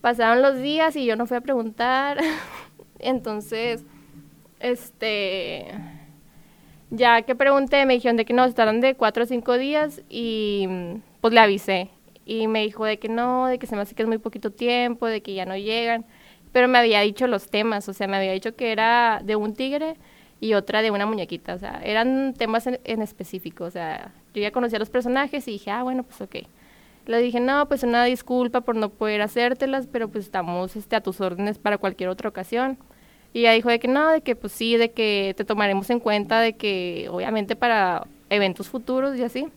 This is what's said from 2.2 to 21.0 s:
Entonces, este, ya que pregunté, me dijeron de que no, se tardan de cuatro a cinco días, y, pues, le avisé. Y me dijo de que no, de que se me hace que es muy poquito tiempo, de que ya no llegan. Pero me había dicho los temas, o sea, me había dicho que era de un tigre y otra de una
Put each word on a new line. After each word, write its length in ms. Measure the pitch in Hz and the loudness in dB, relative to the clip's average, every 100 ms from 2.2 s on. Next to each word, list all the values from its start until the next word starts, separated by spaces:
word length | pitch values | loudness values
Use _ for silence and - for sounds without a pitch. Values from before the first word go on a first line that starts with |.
| 320 311 - - - - - - | -2 -2 -10 -16 -20 -20 -20 -8
Entonces, 840 | - 262 226 214 208 226 233 226 - - - - - - _ _ | -4 -2 -4 -8 -6 -4 -4 -6 -10 -20 -20 -20 -20 -20 _ _
este, 1080 | 247 247 - _ 220 208 196 190 160 151 87 - 165 156 - - - - - _ - - - | -4 -4 -6 _ -4 -2 -2 -2 -4 -8 -10 -14 -14 -18 -20 -20 -20 -20 -20 _ -20 -20 -12
ya 320 | 226 247 233 | 2 6 6
que 120 | 233 | 4
pregunté, 520 | 254 277 277 269 277 269 | 2 4 4 4 4 4
me 80 | |
dijeron 220 | 247 240 233 | 4 4 2
de 80 | |
que 80 | 220 | 2
no, 140 | 240 254 | 4 4
se 60 | |
tardan 260 | 240 220 220 | 4 2 4
de 140 | 262 262 | 2 2
cuatro 260 | 220 226 | 0 2
a 40 | 233 | -2
cinco 300 | 247 233 247 | -2 0 0
días, 440 | 269 302 302 294 - | 2 0 -2 -6 -14
y, 600 | - 233 220 214 202 190 185 175 202 - _ | -8 -4 -2 -2 -2 -2 -4 -8 -12 -16 _
pues, 120 | 233 | 4
le 80 | 226 | 6
avisé. 500 | 214 196 - 190 190 _ _ - | 6 4 0 -2 -4 _ _ -20
Y 220 | - 220 220 | -10 -4 -2
me 140 | 220 | 0
dijo 220 | 214 208 | -2 -4
de 140 | 220 214 | -4 -4
que 100 | 214 | -4
no, 380 | 226 247 254 254 | -2 -2 0 0
de 120 | 254 | -2
que 80 | 247 | -4
se 100 | 214 | -6
me 60 | |
hace 120 | 202 | -6
que 80 | - | -4
es 60 | 220 | -2
muy 100 | 220 | -2
poquito 320 | 220 208 214 | -4 -8 -10
tiempo, 560 | 202 240 240 247 240 226 | -4 -2 0 0 -2 -4
de 160 | 220 | -4
que 120 | 202 | -8
ya 120 | 190 185 | -8 -8
no 100 | 190 | -6
llegan. 480 | 202 226 233 226 226 _ - - - | -4 -4 -2 -4 -6 _ -20 -20 -2
Pero 160 | 247 247 | 4 6
me 100 | 247 | 6
había 220 | 233 208 | 6 6
dicho 260 | 208 202 254 | 4 2 0
los 220 | 208 - | 0 -2
temas, 400 | 208 220 208 202 | -2 0 -2 -6
o 40 | |
sea, 160 | 190 196 | -8 -4
me 80 | 196 | -2
había 160 | 190 | 0
dicho 240 | 190 226 220 | -2 -6 -6
que 160 | 240 | -4
era 480 | 220 220 240 233 220 | 0 2 4 4 0
de 120 | 196 214 | -2 -2
un 180 | 214 | -2
tigre 420 | 214 262 294 311 320 - - - _ | -4 -4 -2 -4 -8 -18 -20 -20 _
y 140 | 220 | 0
otra 280 | 208 202 214 | 0 0 0
de 80 | 220 | 0
una 160 | 202 | 0